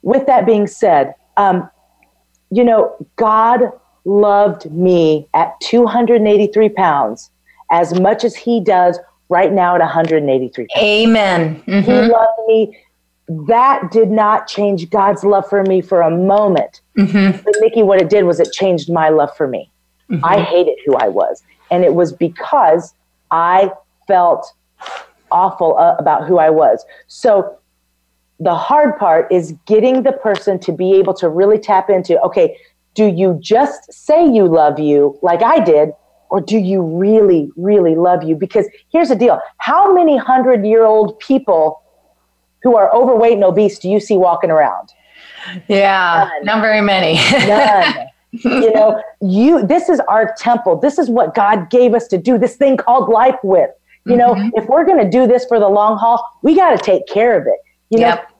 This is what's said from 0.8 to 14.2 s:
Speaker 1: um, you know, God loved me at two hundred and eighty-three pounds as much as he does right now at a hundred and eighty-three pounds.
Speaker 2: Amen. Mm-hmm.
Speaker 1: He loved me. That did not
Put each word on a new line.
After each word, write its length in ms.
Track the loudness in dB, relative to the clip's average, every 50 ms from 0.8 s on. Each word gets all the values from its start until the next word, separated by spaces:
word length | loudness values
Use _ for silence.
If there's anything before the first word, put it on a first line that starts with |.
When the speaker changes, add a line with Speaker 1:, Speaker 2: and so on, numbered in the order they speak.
| 0 0 2 2 0 -2 -6 _ _ _ _
Speaker 1:
um, 340 | 0 0 0 0 -2 -4 -10 _ _ _ _ _ _ _ _ _ _ _ _ _ _ _ _
you 140 | -2 0 2
know, 300 | 2 2 2 0 0 -4 -14 -20 _ _
God 540 | -4 -2 0 0 2 2 2 2 0 0 -2 -4 -14 _ _ _ _ _
loved 680 | -2 0 2 2 2 2 2 2 0 -2 -6 -14 -12
me 560 | -6 -2 0 2 2 2 2 0 0 -2 -4 _ -2
at 240 | -2 -2 -2 -6 _
two 260 | -8 -2 2 2 2
hundred 300 | 2 0 -2 0 2 2 2
and 80 | 2 2
eighty-three 400 | 2 2 0 0 0 0 0 0
pounds 600 | 0 0 0 0 0 0 -2 -4 -6 -12 -18 _ _ _ _ _ _ _ _ -2
as 280 | 0 0 0 0 -2 0
much 260 | 0 0 0 0 -4
as 100 | -6 -6
he 240 | -6 -6 -4 -4 -2
does 380 | 0 0 0 2 2 0 0 -2 -12 _ _ _ _ _
right 220 | -2 0 0 0
now 220 | 0 0 0 0 0
at 60 | 0
a 60 | 0
hundred 320 | 0 0 -4 -2 0 -2 -2
and 80 | 0 0
eighty-three 360 | -2 -2 -4 -6 _ -12 -12 -8 -4
pounds. 100 | -2 0
Speaker 2:
Amen. 760 | 0 0 0 2 2 2 2 0 0 0 -2 -2 -4 -6 -10 _
Mm-hmm. 140 | -4 -2 -2 0 2
Speaker 1:
He 20 | 2 2 2 2
loved 260 | 2 2 2 0 -2 -2 -2
me. 320 | 0 2 2 0 -2 -6 _ _ _ _ _ _ _ _ _ _ -12 -12 -10 -2
That 440 | 0 2 2 4 2 0 0 -4 -2
did 200 | 0 0 0 2
not 360 | 0 0